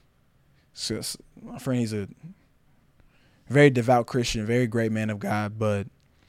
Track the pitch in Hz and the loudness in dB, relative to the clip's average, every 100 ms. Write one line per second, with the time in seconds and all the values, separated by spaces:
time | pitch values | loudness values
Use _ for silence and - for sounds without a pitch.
0 | _ _ _ _ _ _ _ - - 110 | _ _ _ _ _ _ _ -12 -8 -6
1 | - - - - 220 - 139 123 117 107 | -8 -12 -16 -20 -18 -10 -4 -2 -2 -4
2 | 98 - 165 - _ _ _ _ _ _ | -8 -12 -20 -20 _ _ _ _ _ _
3 | _ _ _ _ - 131 147 123 117 123 | _ _ _ _ 0 6 6 6 4 2
4 | 117 131 120 117 107 120 123 117 113 110 | 2 -2 -2 -4 0 0 2 0 0 0
5 | 110 104 98 104 104 107 107 101 98 - | -2 -4 -2 -2 -4 -2 -2 -2 -4 -12
6 | _ _ | _ _